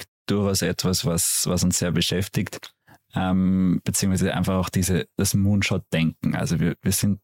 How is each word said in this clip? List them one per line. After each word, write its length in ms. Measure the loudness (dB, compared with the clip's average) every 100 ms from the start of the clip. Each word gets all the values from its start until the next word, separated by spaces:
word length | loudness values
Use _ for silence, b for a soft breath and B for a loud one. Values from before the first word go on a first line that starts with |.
| -14 _ -4
durchaus 360 | 0 0 0
etwas, 420 | -2 -2 -2 0
was, 420 | 0 0 0 -2 0
was 160 | 0
uns 160 | 0 0
sehr 140 | 0
beschäftigt, 800 | 0 0 -2 -2 -4 -4 -8 -16 -20 B B _
ähm, 680 | -4 0 2 2 2 2 2
beziehungsweise 500 | 0 0 0 2 0
einfach 220 | 0 0 0
auch 120 | 0
diese, 380 | 0 0 0 -2 -2
das 180 | 0
Moonshot-Denken. 1000 | 2 2 2 2 -2 -2 0 0 0 -4
Also 240 | -2 -2 0
wir, 160 | 0 -2
wir 100 | -2
sind 280 | 0 0 -2